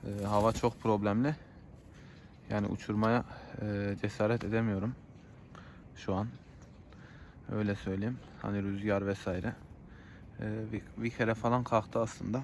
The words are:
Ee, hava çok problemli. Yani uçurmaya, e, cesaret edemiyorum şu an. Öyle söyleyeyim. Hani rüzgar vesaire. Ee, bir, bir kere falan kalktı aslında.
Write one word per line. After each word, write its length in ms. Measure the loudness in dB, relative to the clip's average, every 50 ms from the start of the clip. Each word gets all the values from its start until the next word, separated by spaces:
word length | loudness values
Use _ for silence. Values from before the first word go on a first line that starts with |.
| -6
Ee, 200 | -6 -4 -2 0
hava 280 | 4 6 8 8 6
çok 300 | 6 6 2 2 0 2
problemli. 540 | 4 4 4 6 4 4 4 4 4 2 0 -2 -10 -18 -18 -18 -18 -18 -18 -18 -18 -20 -18 -18 -18 -18 -20 -20 -20 -20 -20 -20 -6 -2
Yani 180 | 0 0 2
uçurmaya, 580 | 2 0 -2 -2 0 2 4 6 6 6 4 2 -2 -10 -14 -12 -12 -8 -6
e, 340 | -4 -2 0 0 0 0 0 0
cesaret 420 | -2 -4 2 2 4 4 4 2 2
edemiyorum 520 | 0 2 2 2 2 2 2 0 -2 -4 -6 -12 -20 -20 -20 -20 -18 -20 -20 -18 -18 -18 -18 -16 -16 -18 -18 -18 -18 -16
şu 200 | -8 -2 0 0
an. 120 | 0 0 -2 -4 -10 -16 -18 -20 -18 -18 -18 -20 -20 -20 -20 -18 -18 -18 -18 -18 -18 -18 -18 -18 -16 -10 -4
Öyle 240 | -2 0 0 0 0
söyleyeyim. 440 | 0 -2 -2 0 0 0 -2 -2 -4 -10 -16 -12 -8
Hani 220 | -4 -2 -2 0 0
rüzgar 440 | 0 -2 0 2 2 4 4 4
vesaire. 480 | 2 0 0 -2 -2 -2 0 -2 -4 -4 -6 -14 -18 -18 -18 -18 -18 -18 -18 -18 -18 -18 -18 -18 -16 -10 -6
Ee, 240 | -6 -4 -4 -4 -4 -4
bir, 100 | -4 -6 -6 -8 -8 -4 -4
bir 60 | -4
kere 240 | 0 2 2 2 2
falan 300 | 2 4 4 4 4 4
kalktı 360 | 4 2 2 2 2 0 0
aslında. 420 | 0 0 -2 -6 -4 -2 -2 -2